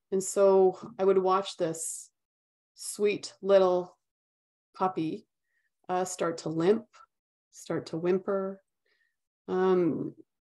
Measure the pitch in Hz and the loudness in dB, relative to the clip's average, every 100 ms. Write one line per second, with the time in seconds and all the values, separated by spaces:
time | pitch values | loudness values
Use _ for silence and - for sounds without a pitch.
0 | - 190 185 - 196 190 190 185 - - | -6 -4 -2 2 6 6 4 2 -8 -2
1 | 190 190 185 190 196 - 170 165 - - | 2 2 2 0 -2 -6 -4 -4 -8 -12
2 | - _ _ _ _ _ _ - - - | -16 _ _ _ _ _ _ -18 -12 -2
3 | 208 202 - - 196 196 185 180 180 _ | -2 -2 -8 -6 4 6 6 2 -2 _
4 | _ _ _ _ _ _ _ - 185 185 | _ _ _ _ _ _ _ -4 -4 -2
5 | 160 208 - _ _ _ _ _ - 180 | -6 -8 -12 _ _ _ _ _ -6 -4
6 | 190 - 170 165 160 160 170 226 - _ | -4 -4 -6 -6 -6 -2 2 0 -2 _
7 | _ _ _ _ _ - - 165 - 160 | _ _ _ _ _ -18 -8 -8 -6 -4
8 | 175 190 190 196 190 196 _ _ _ _ | 0 0 -2 -4 -4 -10 _ _ _ _
9 | _ _ _ _ - 185 190 180 170 123 | _ _ _ _ -6 0 2 2 2 -2
10 | - - - _ _ | -6 -12 -20 _ _